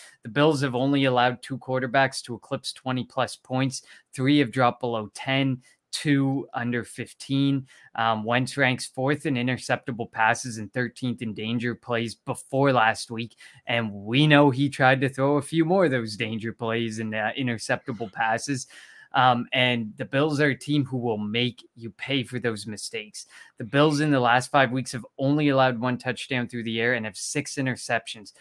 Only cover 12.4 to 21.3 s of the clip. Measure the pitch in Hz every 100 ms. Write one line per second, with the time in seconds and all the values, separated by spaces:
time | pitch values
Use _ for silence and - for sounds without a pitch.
12.4 | - 135 139 127 110 104 - 117 117 _
13.4 | - - - 117 110 101 101 127 151 147
14.4 | 147 127 143 - 131 135 135 135 135 143
15.4 | 135 160 160 190 170 127 113 104 110 110
16.4 | 113 - 113 113 117 110 110 107 107 135
17.4 | 127 113 - 123 - 113 110 - 113 113
18.4 | - 135 - - - - - 135 127 120
19.4 | 117 131 127 120 110 - 127 135 156 143
20.4 | 147 127 - 147 131 127 120 107 104